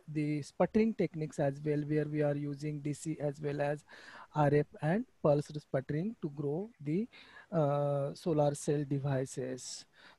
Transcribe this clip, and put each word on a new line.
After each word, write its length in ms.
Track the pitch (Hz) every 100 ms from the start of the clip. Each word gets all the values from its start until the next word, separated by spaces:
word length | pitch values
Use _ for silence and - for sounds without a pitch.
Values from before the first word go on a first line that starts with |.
| -
the 340 | 151 151 151
sputtering 540 | 139 - 180 214 220 208
techniques 440 | 170 156 156 -
as 200 | 143 139
well, 180 | 151 147
where 240 | 147 151 147
we 180 | 151
are 120 | 147 147
using 440 | 143 139 151 151
D 140 | 147
C 240 | 143 160 151
as 200 | 147 139
well 200 | 147 143
as 220 | 143 147 - - - - - 151
R 140 | 147
F 140 | 147 147 -
and 240 | 151 202 254 _
pulsed 380 | 156 143 - 151
sputtering 560 | - 139 - 147 202 226
to 80 | 156
grow 400 | 143 143 156 220 -
the, 260 | 147 175 233 - - - -
uh, 640 | 165 143 143 143 143 139
solar 420 | - 180 151 147 147
cell 280 | - 147 139
devices. 1000 | 139 143 131 135 - 127 127 - - - _ -